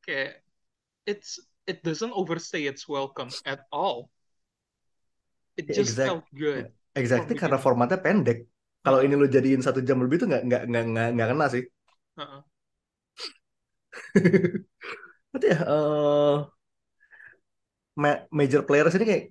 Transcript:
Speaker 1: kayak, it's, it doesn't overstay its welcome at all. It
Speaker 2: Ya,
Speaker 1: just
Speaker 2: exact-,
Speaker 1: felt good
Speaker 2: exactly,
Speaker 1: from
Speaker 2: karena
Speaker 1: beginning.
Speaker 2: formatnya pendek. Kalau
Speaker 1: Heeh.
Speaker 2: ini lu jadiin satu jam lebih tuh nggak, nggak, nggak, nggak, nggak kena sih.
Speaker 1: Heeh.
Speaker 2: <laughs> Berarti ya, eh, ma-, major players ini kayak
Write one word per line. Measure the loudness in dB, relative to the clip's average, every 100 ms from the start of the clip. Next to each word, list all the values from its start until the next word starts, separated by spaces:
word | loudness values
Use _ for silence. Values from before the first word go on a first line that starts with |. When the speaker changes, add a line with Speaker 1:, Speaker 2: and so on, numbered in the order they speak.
| -8
Speaker 1:
kayak, | -6 -6 -10 _ _ _ _ _ _ -10
it's, | -10 -10 -18 _ _ -10
it | -8
doesn't | -6 -6 -6
overstay | -4 -4 -6 -6 -6 -6
its | -8 -8
welcome | -6 -6 -10 -12 -12 -10
at | -12 _
all. | -6 -4 -4 -10 _ _ _ _ _ _ _ _ _ _ _ _ _ _ -16
It | -6
Speaker 2:
Ya, |
Speaker 1:
just | -2 0 0
Speaker 2:
exact-, |
Speaker 1:
felt | -2 -2 -8
good | -6 -4 -4 -8 _ _ -6
Speaker 2:
exactly, | 0 0 0
Speaker 1:
from | -2
Speaker 2:
karena | 0 2
Speaker 1:
beginning. |
Speaker 2:
formatnya | 2 2 2 0 2
pendek. | 2 2 -2 -4 _ _ _
Kalau | 2 4
Speaker 1:
Heeh. | 4
Speaker 2:
ini | 4
lu | 4 4
jadiin | 4 2 0
satu | -2 0
jam | 0
lebih | 2 0
tuh | 0
nggak, | 0 0
nggak, | -2 0
nggak, | -2 -2
nggak, | -2 0
nggak | 0 0
kena | 0 0
sih. | -2 -6 _ _ _ _ -16
Speaker 1:
Heeh. | -16 -16 _ _ _ _ _ _ _ -18 -18 _ _ _ _ _ _
Speaker 2:
<laughs> | -20 -2 2 4 4 2 -4 -12 _ -16 -16 -18 _ _
Berarti | -2 0
ya, | 0 0
eh, | 0 0 0 2 2 2 0 -4 _ _ _ _ _ _ -20 -20 _ _ _ _ _ _ -2
ma-, | 0 0 -4 -2
major | 2 2 4
players | 4 4 2
ini | 2
kayak | 0 -2